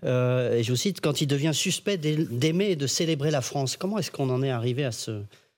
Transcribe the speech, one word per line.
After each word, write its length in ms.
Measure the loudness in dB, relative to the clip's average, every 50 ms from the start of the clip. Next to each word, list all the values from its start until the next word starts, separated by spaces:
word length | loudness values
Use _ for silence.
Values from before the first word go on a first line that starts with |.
| -2
Euh, 520 | 0 2 2 4 4 2 2 2 2 2
et 60 | 2 2
je 80 | 2
vous 60 | 0
cite, 240 | 0 0 0 -2 0
quand 200 | 0 0 0 2
il 60 | 2
devient 260 | 2 2 2 2 2 2
suspect 460 | 2 0 0 -2 -2 -2 -2 -2 -2
d'ai-, 280 | 0 0 0 0 0 0
d'aimer 400 | 0 0 2 2 2 2 2 2
et 60 | 0
de 100 | 0 0
célébrer 440 | -2 0 0 0 0 0 0 0 0
la 120 | 0 0 -2
France. 340 | -2 -2 -2 -2 -2 -2
Comment 220 | -4 -4 -2 -2 -2
est-ce 120 | -4 -4
qu'on 200 | -4 -2 0 0
en 120 | 0 0 0
est 80 | 0
arrivé 340 | 0 0 0 -2 0 -2 -2
à 80 | -4 -4
se, 300 | -6 -6 -6 -6 -6 -8 -10 -14 -20 _ _ _